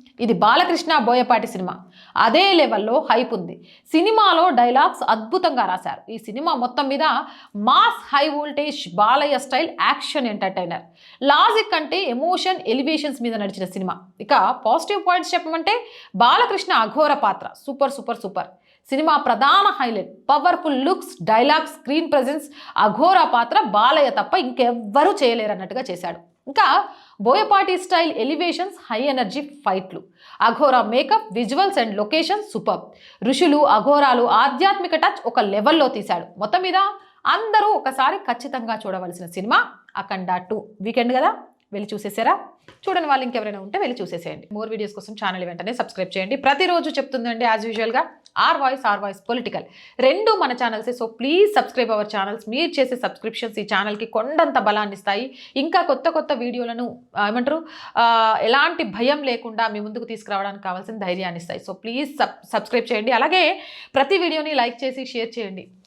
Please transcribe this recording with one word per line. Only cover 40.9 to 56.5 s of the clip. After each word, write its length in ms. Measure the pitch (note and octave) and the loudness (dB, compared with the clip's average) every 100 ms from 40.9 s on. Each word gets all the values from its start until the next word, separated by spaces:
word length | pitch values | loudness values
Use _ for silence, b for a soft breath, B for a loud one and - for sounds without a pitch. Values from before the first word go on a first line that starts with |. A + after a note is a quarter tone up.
| A#3+ A#3+ B3 | 0 2 2
కదా. 200 | E4+ A4+ - _ _ | 2 -2 -10 _ _
వెళ్ళి 160 | G3+ G#3 | -10 -8
చూసేసారా? 460 | G#3 G#3 G#3+ A#3+ G4 - _ b b G4 | -8 -8 -2 0 0 -4 _ b b -4
చూడని 160 | F#4 D4+ | -2 0
వాళ్ళు 200 | C4+ B3 | 0 0
ఇంకెవరైనా 340 | A#3+ G#3+ G3+ | -6 -6 -8
ఉంటే 200 | G#3 F#4 | -6 -4
వెళ్ళి 180 | D4+ B3 | -4 -4
చూసేసేయండి. 460 | F3 E3+ - D3+ - | -8 -10 -10 -14 -12
More 140 | G#3 A3 | -10 -8
videos 200 | A3 G#3 G#3 | -8 -8 -12
కోసం 180 | G3+ | -16
ఛానల్ 320 | G#3+ G3 F#3 F3 | -8 -6 -6 -8
వెంటనే 280 | E3+ F#3+ | -8 -8
సబ్స్క్రైబ్ 440 | A#3+ - - F#3 G3 | -6 -6 -6 -6 -4
చేయండి. 180 | F#3+ C4+ | -4 0
ప్రతిరోజు 540 | C4+ C#4+ F4+ E4+ D#4 | 2 2 2 0 -2
చెప్తుందండి 560 | C#4+ - B3+ A#3 A3+ A#3+ | -4 -6 -6 -6 -2 0
as 160 | A3 A3+ | 0 -2
usual-గా 360 | A3 A3+ B3+ E4 - _ - A#3+ | -4 -2 -2 -4 -8 _ 0 2
our 140 | D#4+ | 2
voice, 220 | C4 C4+ A3+ | 0 0 -2
our 100 | G3+ G3+ | -2 -4
voice 160 | F#3+ - | -8 -6
political. 340 | A#3+ G3+ G3 - B B B | -6 -6 -8 -12 B B B
రెండు 320 | C4 F4+ A4+ G4+ | 2 4 2 2
మన 120 | C#4 | 2
ఛానల్సే. 380 | B3 A#3 A3 A#3 | 0 -4 -4 -6
So 140 | B3 A3+ | -6 -8
please 440 | - C4 F4 G#4 C#4 | -6 0 4 4 4
subscribe 320 | - B3+ A3 G#3+ | 0 0 0 0
our 120 | G#3 | -2
channels. 300 | G#3 G3 A3 G#3+ | -4 -4 -6 -6
మీరు 300 | B3+ E4+ - | -4 -2 0
చేసే 160 | C4 B3 | -2 -2
సబ్స్క్రిప్షన్స్ 640 | F#3+ - A3 A3+ A3+ G#3+ | -6 -6 -10 -8 -8 -8
ఈ 40 | |
ఛానల్కి 420 | G#3 G3 G#3 G#3 A3+ | -4 -2 -2 -6 -6
కొండంత 540 | A3+ B3 D#4 D4+ C4 | -4 -2 0 2 2
బలాన్ని 340 | G#3 G#3 G3+ | 0 0 -2
ఇస్తాయి. 420 | G3 G#3 G3+ C4 B B C4+ | -6 -4 -4 -6 B B -4
ఇంకా 260 | D#4+ F#4 | 0 0
కొత్త 280 | E4+ C4 E4 | 2 0 0
కొత్త 240 | D#4+ D4 | -2 -2
వీడియోలను, 640 | B3+ A#3+ | -4 -4